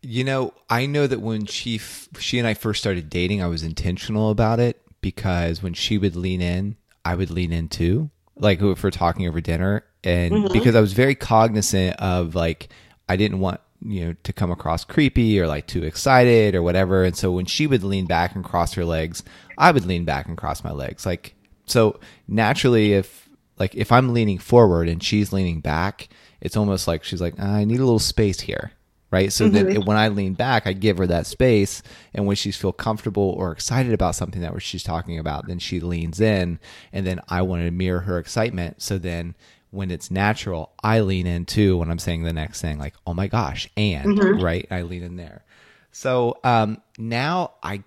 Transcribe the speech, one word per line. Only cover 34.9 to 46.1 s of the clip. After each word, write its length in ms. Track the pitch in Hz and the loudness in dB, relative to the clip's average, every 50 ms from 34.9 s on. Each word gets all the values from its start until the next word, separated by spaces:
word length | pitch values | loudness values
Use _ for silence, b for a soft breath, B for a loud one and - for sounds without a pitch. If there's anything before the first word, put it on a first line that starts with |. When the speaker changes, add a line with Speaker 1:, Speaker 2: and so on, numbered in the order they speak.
| 82 85 85 - 85 80 | -6 -6 -6 -6 -8 -6
Speaker 1:
about, 300 | 78 80 73 73 - - | -6 -6 -6 -6 -8 -8
then 100 | 90 87 | -10 -8
she 220 | - - 90 87 | -6 -6 -6 -4
leans 400 | 82 87 87 82 82 85 80 87 | -4 -4 -4 -4 -4 -6 0 2
in. 400 | 110 110 104 95 90 87 85 - B B B B B B | 2 2 4 2 0 -2 -4 -8 B B B B B B
And 120 | - 98 95 | -8 -4 -4
then 160 | 92 92 90 - - | -2 -4 -4 -6 -4
I 140 | 90 87 | -2 -2
want 220 | 92 92 90 85 85 | -2 -2 -2 -2 -2
to 80 | 85 | -4
mirror 280 | 87 90 92 92 90 87 | -2 -2 -2 -2 -2 -2
her 180 | 90 92 90 87 | -2 -4 -4 -4
excitement. 600 | 80 - - 117 110 120 92 90 87 82 - _ | -6 -4 -2 -2 -2 -2 -2 -6 -8 -8 -10 _
So 160 | - - 101 95 | -8 -6 -6 -4
then 360 | 85 90 85 85 85 85 82 b b b b b b b | -4 -6 -6 -6 -8 -10 -12 b b b b b b b
when 180 | - 98 98 92 | -10 -8 -6 -6
it's 220 | 90 - - - | -6 -8 -8 -6
natural, 600 | 90 95 101 104 113 - - 104 90 80 80 _ _ - - | -2 0 0 0 0 -2 -6 -8 -8 -8 -8 _ _ -6 -2
I 160 | 107 113 113 | 0 2 2
lean 260 | 107 95 95 92 87 | 2 2 0 -2 -2
in 180 | 87 85 87 87 | -2 -2 -4 -4
too 320 | - - 107 104 98 92 | -2 0 2 4 4 4
when 140 | 87 82 80 | 2 0 -2
I'm 80 | 85 85 | -4 -4
saying 240 | - 87 85 82 | -4 -4 -4 -4
the 100 | 82 82 | -4 -4
next 280 | 82 78 78 - - - | -4 -6 -8 -8 -8 -6
thing, 180 | - 82 76 76 | -6 -6 -6 -6
like, 160 | 69 71 _ _ _ | -8 -10 _ _ _
"Oh 80 | 90 | -8
my 140 | 85 85 98 | -4 -4 -4
gosh," 420 | 98 - 117 104 67 69 - - - _ | -2 -2 -4 -4 -4 -6 -8 -12 -8 _
and, 400 | 101 104 104 85 71 - 202 202 | -2 -2 -2 -2 0 0 0 2
Speaker 2:
Mm-hmm. 240 | 208 196 185 202 220 | 4 4 4 4 2
Speaker 1:
right? 260 | 92 85 82 90 - - | 2 0 -2 -2 -4 -6
I 120 | 92 90 | -8 -8
lean 200 | 87 87 90 87 | -6 -8 -10 -10
in 140 | 87 87 90 | -10 -12 -12
there. 280 | 87 85 78 - - _ b b b b b b b b b | -14 -14 -16 -18 -20 _ b b b b b b b b b
So, 480 | _ - - 135 | _ -6 -2 0